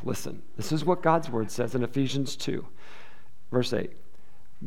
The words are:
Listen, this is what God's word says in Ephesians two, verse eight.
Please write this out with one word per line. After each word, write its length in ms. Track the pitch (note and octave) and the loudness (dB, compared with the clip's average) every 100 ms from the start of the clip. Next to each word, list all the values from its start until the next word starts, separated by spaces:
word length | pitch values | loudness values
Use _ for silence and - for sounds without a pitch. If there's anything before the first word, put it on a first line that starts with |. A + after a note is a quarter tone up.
Listen, 380 | B2 - - A2 - - | -2 -2 -2 -4 -4 -4
this 160 | - | 0
is 120 | D#3 | 2
what 180 | D3+ F3+ | 4 4
God's 280 | E3 E3 D#3 | 6 4 4
word 200 | A#2 G#2 | 0 0
says 240 | - A#2 | 0 0
in 80 | B2 | 2
Ephesians 520 | A#2 C#3 C3 C3+ C3 - | 2 2 2 2 0 0
two, 300 | - - - - - - - - - - - | -2 -2 -2 -4 -4 -4 -4 -4 -4 -4 0
verse 220 | B2 A#2+ | 2 2
eight. 200 | A2+ - - - - - - - - | 0 0 -4 -4 -4 -4 -4 -4 -4